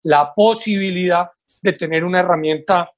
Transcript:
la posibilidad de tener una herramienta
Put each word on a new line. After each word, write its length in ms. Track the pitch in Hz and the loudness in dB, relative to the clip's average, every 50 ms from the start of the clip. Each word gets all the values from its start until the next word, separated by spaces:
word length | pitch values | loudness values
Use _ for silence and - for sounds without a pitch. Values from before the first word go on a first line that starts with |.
| _ | _
la 300 | 165 147 147 147 - - | 2 2 2 2 0 2
posibilidad 920 | 208 208 226 226 220 - 220 208 196 190 190 180 180 180 180 170 175 180 175 _ _ _ _ _ _ | 2 2 2 2 0 -4 -4 -4 -2 -2 -4 -4 -2 0 0 0 0 -2 -4 _ _ _ _ _ _
de 120 | - 190 170 | -2 -2 -2
tener 320 | - 175 156 160 160 170 | -2 -6 -4 -2 -2 -2
una 160 | 180 185 180 | 0 0 0
herramienta 680 | 180 180 175 160 156 156 160 151 156 - 190 175 170 - _ | 2 0 0 0 0 -2 -2 -4 -2 0 0 0 0 -4 _